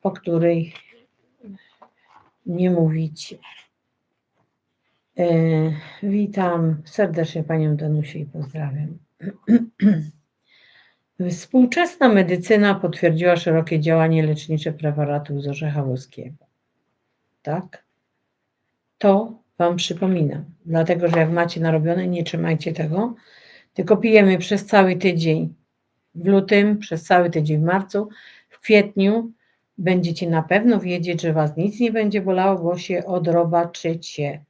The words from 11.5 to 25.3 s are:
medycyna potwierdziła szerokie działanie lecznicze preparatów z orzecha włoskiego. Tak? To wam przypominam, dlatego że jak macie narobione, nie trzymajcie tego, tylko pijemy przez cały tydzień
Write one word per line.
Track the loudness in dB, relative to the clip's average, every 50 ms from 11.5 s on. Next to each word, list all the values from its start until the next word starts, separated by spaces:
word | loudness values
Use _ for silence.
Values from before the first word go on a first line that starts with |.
| 4 4 4 4 4 0 0 0 0 2 4 4
medycyna | 6 4 4 2 0 -2 2 2 4 4 4 4 2
potwierdziła | 0 -2 -4 -4 0 0 2 2 2 2 2 2
szerokie | 2 2 2 2 2 0 0 -2 0
działanie | 2 2 2 4 4 4 4 2 2
lecznicze | 0 -2 -4 -4 -6 -6 -4 -4 -6 -8
preparatów | -4 -4 -4 -2 -2 -2 -2 -2 -4 -4 -6 -8 -6 -6
z | -6
orzecha | -8 -6 -6 -4 -4 -4 -4
włoskiego. | -4 -4 -6 -8 _ -18 -18 -16 -16 -18 -20 _ _ _ _ _ _ _ _ _ _ _ _ _ _ _ _ _ _ _ _ _
Tak? | -8 -6 -6 -8 -10 -18 -20 _ _ _ _ _ _ _ _ _ _ _ _ _ _ _ _ _ _ _ _ _ _ _ _
To | 2 4 4 4 2 -4 -12 -20 _ _ _ _
wam | 0 0 0
przypominam, | -2 -4 -6 -6 -4 -2 -2 0 0 0 -2 -2 -6 -12 -14 -20 _ _
dlatego | -4 0 0 0 0 0 0 0 0
że | 2 2
jak | 2 2
macie | 2 0 -2 -2 -2 -2
narobione, | -2 0 0 0 0 0 -2 -2 -2 -2
nie | -4 -4 -4
trzymajcie | -6 -4 -4 -2 -2 -2 -2 -4 -6 -6
tego, | -4 -4 -4 -2 -2 -2 -4 -6 _ _ _ _ -20 -20 -20 -20 -20 _ _ _ -6
tylko | 2 2 2
pijemy | 2 4 2 4 6 6 4 4 2
przez | 0 -2 -4 -4 -2
cały | 2 4 4 4 4 2
tydzień | 0 0 0 0 0 0 0